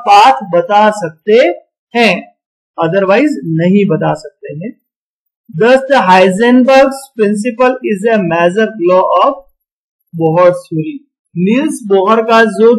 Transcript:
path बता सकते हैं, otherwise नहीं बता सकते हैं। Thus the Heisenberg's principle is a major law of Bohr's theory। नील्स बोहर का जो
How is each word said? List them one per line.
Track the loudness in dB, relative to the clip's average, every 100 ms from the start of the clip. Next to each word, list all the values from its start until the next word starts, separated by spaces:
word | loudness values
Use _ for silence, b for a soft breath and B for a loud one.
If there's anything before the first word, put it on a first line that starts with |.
| 2
path | 4 4 2 -2
बता | -2 0 2 2
सकते | 0 -8 -8 0 2 2 -2 _ _ _
हैं, | -2 0 -2 -8 _ _ _ _ -6
otherwise | -4 -2 0 0 0 -4 -6
नहीं | -2 0 2 0
बता | -2 -4
सकते | -6 -12 _ -16
हैं। | -14 -14 -16 _ _ _ _ _ _ _
Thus | -4 0 0 0
the | -2
Heisenberg's | 2 2 2 2 2 2 4 4 2 -2 -10 -4
principle | -4 -2 -6 -2 -2 -2
is | -6 -4 -2
a | -2
major | -2 0 0 0 -4 -2
law | 0 0 2 0
of | 0 -4 _ _ _ _ _ _ _
Bohr's | -4 -2 2 2 0
theory। | -6 -8 -8 -10 _ _ _
नील्स | -4 -2 0 -2 -6 -2
बोहर | 0 2 0
का | 2 2
जो | 2 2 2